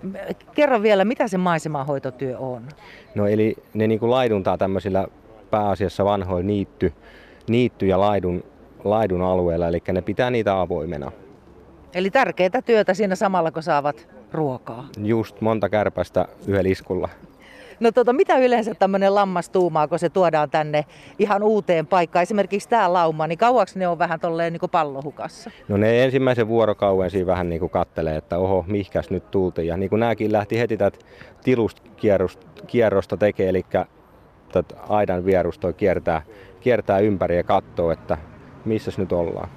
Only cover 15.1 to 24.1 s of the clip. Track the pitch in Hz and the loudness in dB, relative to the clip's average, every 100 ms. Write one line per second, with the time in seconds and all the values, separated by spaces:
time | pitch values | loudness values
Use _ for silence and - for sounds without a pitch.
15.1 | 113 107 - 110 110 98 107 98 - 87 | 0 -2 -4 -2 0 0 0 0 -2 -4
16.1 | - 90 - - 98 92 92 - 92 87 | -2 -2 -6 -4 0 0 0 -2 -6 -6
17.1 | - - - - - - - 226 226 233 | -10 -20 -20 -20 -20 -20 -2 0 2 2
18.1 | 254 392 311 254 240 220 - 190 196 196 | 2 4 4 4 2 0 0 0 4 2
19.1 | 196 196 180 170 190 180 160 151 165 170 | 2 2 -2 -2 0 2 2 0 0 -2
20.1 | 190 180 156 151 160 151 151 147 - - | 2 2 2 0 0 0 -2 -2 -10 -20
21.1 | - 202 202 214 214 - 170 156 190 170 | -4 0 2 2 0 2 0 2 2 2
22.1 | 180 175 208 196 202 - 233 190 180 165 | 0 0 0 0 -2 0 2 2 4 2
23.1 | 160 160 170 233 254 190 - 180 170 175 | 0 -4 0 2 4 0 -2 -4 -2 -2